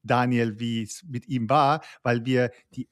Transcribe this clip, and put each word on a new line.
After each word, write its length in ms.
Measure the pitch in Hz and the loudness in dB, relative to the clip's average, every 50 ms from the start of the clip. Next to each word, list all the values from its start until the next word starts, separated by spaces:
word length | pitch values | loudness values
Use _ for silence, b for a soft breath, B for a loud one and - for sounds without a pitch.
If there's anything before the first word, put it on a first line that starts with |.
| - | 0
Daniel, 560 | - 123 123 123 123 123 120 117 113 104 107 | 2 2 2 2 2 2 2 0 0 -2 -6
wie 240 | 120 117 117 113 110 | -6 -4 -4 -4 -6
es 200 | 101 - - - | -8 -12 -18 -14
mit 200 | 165 131 120 - | -10 -10 -10 -8
ihm 220 | - 135 123 113 107 | -6 -4 -4 0 2
war, 320 | 131 151 143 135 151 156 B B B B _ | 4 4 4 4 2 0 B B B B _
weil 220 | 127 120 120 117 | -2 -2 0 0
wir 260 | 131 131 123 123 117 B B B _ - | 0 0 2 0 0 B B B _ -14
die 120 | - 123 _ | -14 -14 _